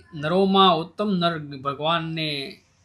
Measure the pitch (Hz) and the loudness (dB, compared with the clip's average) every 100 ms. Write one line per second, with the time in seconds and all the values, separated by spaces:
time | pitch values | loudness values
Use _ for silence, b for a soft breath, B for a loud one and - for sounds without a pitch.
0 | - 165 151 180 196 196 190 160 170 - | -14 -8 -2 2 4 6 6 4 -2 -6
1 | 214 185 170 165 147 139 139 135 151 165 | -2 0 0 -2 -8 -8 -8 -4 -2 -2
2 | 160 160 156 143 139 - _ _ | -2 -6 -4 -6 -10 -14 _ _